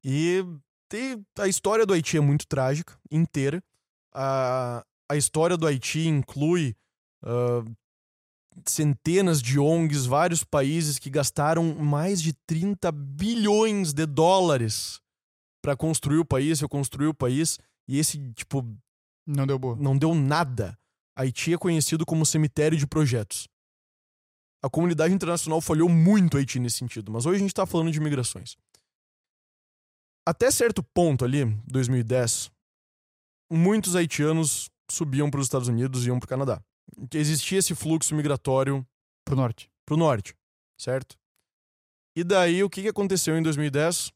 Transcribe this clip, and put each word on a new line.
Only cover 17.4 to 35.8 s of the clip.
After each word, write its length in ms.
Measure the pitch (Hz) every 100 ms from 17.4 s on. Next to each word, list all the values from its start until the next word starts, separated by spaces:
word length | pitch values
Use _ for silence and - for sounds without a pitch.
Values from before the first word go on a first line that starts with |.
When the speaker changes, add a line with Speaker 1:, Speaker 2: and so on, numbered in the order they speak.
| 165 - _ _ -
Speaker 1:
E 100 | 135
esse, 320 | 156 151 135
tipo, 320 | 113 - 143 120 104 _ _ _ _ -
Speaker 2:
Não 220 | 143 135
deu 100 | 135
boa. 180 | 127 117
Speaker 1:
não 200 | 143 135
deu 160 | 160
nada. 640 | 165 135 151 156 120 95 - _ _ _ -
Haiti 380 | 131 120 -
é 40 | 170
conhecido 480 | 175 165 - 160 156
como 200 | 160 156
cemitério 520 | 160 156 - 151 156
de 80 | 143
projetos. 600 | 156 147 117 104 - - _ _ _ _ _ _ _ _ _ _ _
A 60 | 135
comunidade 440 | 151 175 160 160
internacional 480 | 190 170 170 - 160
falhou 260 | - 156 170
muito 480 | 165 165 208 175 143
Haiti 220 | 135 127
nesse 180 | 120 -
sentido, 340 | 123 - 104
mas 140 | 110 131
hoje 120 | 196
a 20 |
gente 140 | 196
tá 120 | - 190
falando 260 | 170 165
de 80 | 156
migrações. 580 | 151 143 120 - 120 - _ _ _ _ _ _ _ _ _ _ _ _ _ _ _ _ -
Até 240 | 170 247
certo 320 | - 233 202
ponto 400 | - - 175 131
ali, 220 | 123 139 127 107 123
dois 220 | 131 120
mil 120 | 127
e 40 |
dez, 480 | 110 127 117 - - _ _ _ _ _ _ _ _ _ _
muitos 440 | 165 175 214 190 180
haitianos 720 | 170 - 151 160 156 - - _ _
subiam 380 | - 160 135 147
pros 140 | 143 135
Estados 220 | 139 123
Unidos 380 | 117